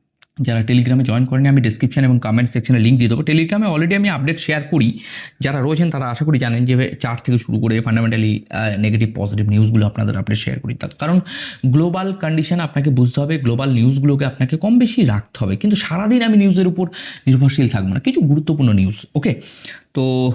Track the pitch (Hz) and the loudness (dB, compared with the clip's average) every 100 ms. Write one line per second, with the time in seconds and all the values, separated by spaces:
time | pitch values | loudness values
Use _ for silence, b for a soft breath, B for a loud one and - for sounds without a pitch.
0 | _ _ _ - 123 113 110 123 123 127 | _ _ _ -6 -2 0 2 2 4 2
1 | 117 113 127 131 139 139 113 110 127 - | 2 0 0 2 4 4 2 0 -2 2
2 | 131 123 110 113 120 120 - 123 123 127 | 2 2 2 0 0 -2 0 2 4 4
3 | 120 120 151 156 165 208 214 151 170 202 | 2 0 0 0 0 0 0 0 0 0
4 | 202 147 139 165 - 151 143 160 113 - | 0 0 -4 -4 -4 -4 -2 0 0 -2
5 | B B B - 135 139 131 156 170 147 | B B B -8 -4 -2 -2 0 0 -2
6 | 127 120 151 135 123 117 123 127 127 - | -6 -2 0 0 0 0 2 2 0 -4
7 | 123 120 - 120 - 110 113 113 113 113 | -8 -6 -2 -2 0 -2 0 0 0 0
8 | 113 113 110 104 - - 110 101 107 110 | 0 0 0 -2 -6 -6 -4 -2 0 0
9 | 110 95 104 107 107 104 110 110 104 110 | 0 -2 -4 -2 0 2 4 2 0 -2
10 | 104 98 98 107 120 123 - 123 - - | -4 -4 -4 -4 -4 -6 -8 -8 -10 -6
11 | 151 180 180 B B B 131 139 175 185 | 0 0 0 B B B 2 2 2 -2
12 | 190 190 156 156 151 175 160 147 147 127 | -4 -4 -2 -2 0 -2 -2 -2 0 2
13 | 123 143 147 160 123 120 135 120 123 135 | 2 0 -2 -2 -2 -2 0 2 2 2
14 | 143 139 135 - 127 156 208 240 233 - | 2 0 -2 -2 -2 -2 2 2 2 2
15 | 139 107 - - 95 95 214 208 - 165 | 0 0 -6 -6 -4 0 0 0 -2 -4
16 | 214 247 226 214 196 180 180 170 180 B | 0 0 2 4 4 2 0 0 -6 B
17 | B B - 127 139 135 123 101 95 95 | B B 2 4 4 2 0 0 -2 -2
18 | - 269 156 147 151 147 127 101 95 104 | -2 0 2 2 0 0 2 2 0 -2
19 | - 147 135 120 B B B B B 139 | -6 -4 -2 -4 B B B B B -4
20 | 131 127 127 | -2 0 0